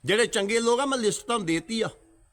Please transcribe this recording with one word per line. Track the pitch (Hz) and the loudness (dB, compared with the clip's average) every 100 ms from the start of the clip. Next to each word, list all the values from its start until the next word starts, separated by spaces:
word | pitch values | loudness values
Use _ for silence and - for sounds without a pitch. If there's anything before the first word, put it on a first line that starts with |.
ਜਿਹੜੇ | 127 208 233 | 0 2 2
ਚੰਗੇ | 220 196 226 | 0 0 2
ਲੋਕ | 233 240 | 2 2
ਆ | 277 | 2
ਮੈਂ | 262 | 0
ਲਿਸਟ | 214 170 | 0 -2
ਤੁਹਾਨੂੰ | - 233 165 | -4 -2 0
ਦੇਤੀ | 165 165 226 | -2 -2 -4
ਆ। | - - _ _ _ | -4 -8 _ _ _